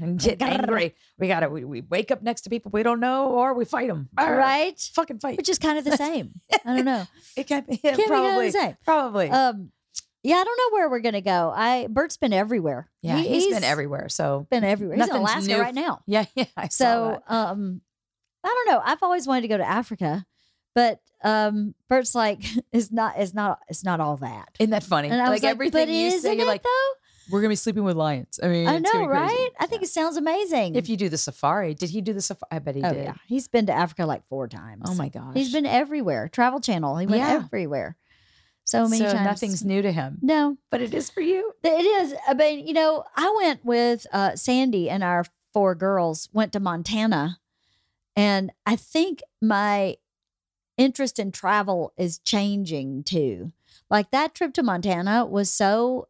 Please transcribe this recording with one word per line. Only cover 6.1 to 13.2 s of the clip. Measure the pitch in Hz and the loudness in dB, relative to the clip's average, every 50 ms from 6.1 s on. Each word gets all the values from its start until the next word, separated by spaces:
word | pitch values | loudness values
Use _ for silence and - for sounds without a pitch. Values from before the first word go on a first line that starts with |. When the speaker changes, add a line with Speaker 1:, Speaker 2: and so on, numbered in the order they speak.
| 330 247 160 - - 175 _ - - - - | -2 -4 -6 -8 -12 -14 _ -2 -2 -2 0
Speaker 2:
I | 233 254 | 0 0
don't | 254 254 | 0 0
know. | 269 254 208 180 - _ - - - - | 0 0 -2 -4 -8 _ -20 -20 -12 -10
Speaker 1:
It | 262 277 | -8 -4
can | - 285 277 - | -4 -4 -4 -4
be. | - 254 | -6 -6
Speaker 2:
Can | - - 294 269 | 0 0 0 2
be | 392 440 | 4 2
kinda | |
the | |
Speaker 1:
Probably. | 427 403 403 370 392 381 381 381 370 | 4 4 2 2 2 2 2 2 2
Speaker 2:
same. | 359 403 320 - - _ - | 2 0 0 -2 -4 _ 0
Speaker 1:
Probably. | 320 320 302 269 240 208 202 175 139 | 2 2 2 2 0 0 0 0 2
Speaker 2:
Um, | 254 269 262 247 220 196 180 - _ _ _ _ - - - _ _ _ - | 4 4 4 2 0 -2 -10 -14 _ _ _ _ -14 -14 -14 _ _ _ 2
yeah, | 269 339 | 4 4
I | 370 381 | 4 4
don't | 466 480 | 2 2
know | 494 508 466 427 | 2 2 2 4
where | 403 339 294 | 2 2 2
we're | 247 233 | 0 0
gonna | 226 233 208 202 | 0 0 -2 0
go. | 185 196 180 175 165 160 104 | 0 2 2 2 2 2 0
I, | 196 220 240 254 247 240 226 | 0 2 2 2 0 -2 -2
Bert's | 214 269 320 320 - | 0 0 0 0 -2
been | - 302 233 196 | -2 0 2 2
everywhere. | 185 208 220 247 208 160 147 131 123 - _ _ _ | 2 2 2 0 0 0 0 -2 -4 -8 _ _ _
Speaker 1:
Yeah, | - - - | -4 -2 0
Speaker 2:
He, | 311 | 0